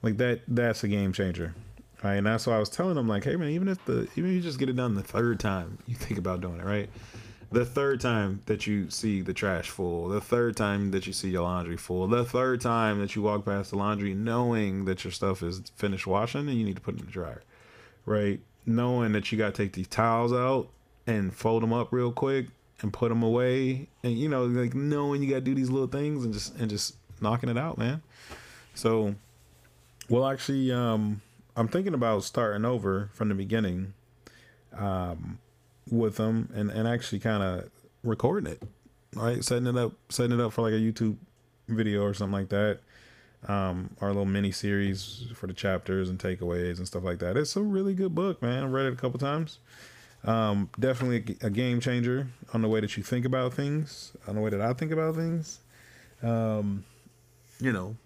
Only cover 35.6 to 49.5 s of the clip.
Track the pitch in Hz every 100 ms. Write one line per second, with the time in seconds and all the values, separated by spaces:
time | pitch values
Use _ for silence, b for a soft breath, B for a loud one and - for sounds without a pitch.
35.6 | _ _ - 117 113 104 110 113 117 104
36.6 | 104 104 113 120 123 104 117 107 95 90
37.6 | 90 _ - _ 120 110 - 196 160 -
38.6 | - - - _ _ - 113 120 - 123
39.6 | 123 123 120 - _ - 123 120 117 107
40.6 | 113 110 110 113 113 104 - _ _ _
41.6 | - 113 110 104 101 98 101 101 95 101
42.6 | 104 101 - B B B B B - 101
43.6 | 95 90 92 - 101 101 98 98 101 92
44.6 | 101 101 101 95 - - 120 113 92 90
45.6 | 101 92 - 95 92 92 92 92 90 87
46.6 | 87 87 90 90 90 87 87 104 151 -
47.6 | 208 196 196 185 190 165 190 175 120 123
48.6 | 135 131 135 123 127 131 139 151 160